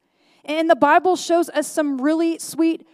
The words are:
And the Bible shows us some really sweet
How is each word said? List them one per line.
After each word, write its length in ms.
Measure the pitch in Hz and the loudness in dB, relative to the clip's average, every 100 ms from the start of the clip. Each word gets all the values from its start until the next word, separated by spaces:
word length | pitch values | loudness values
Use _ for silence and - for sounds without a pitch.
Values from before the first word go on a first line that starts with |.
| _ _ _ _ - | _ _ _ _ -8
And 240 | 311 320 | -2 0
the 60 | 294 | 4
Bible 400 | 285 330 349 359 | 4 4 4 0
shows 340 | - 339 330 | 0 0 0
us 180 | 294 285 | -4 -4
some 340 | - 294 269 | -2 -4 -2
really 380 | 277 320 330 330 | -2 0 -2 -4
sweet 480 | - 262 330 320 _ | -6 -2 -2 -2 _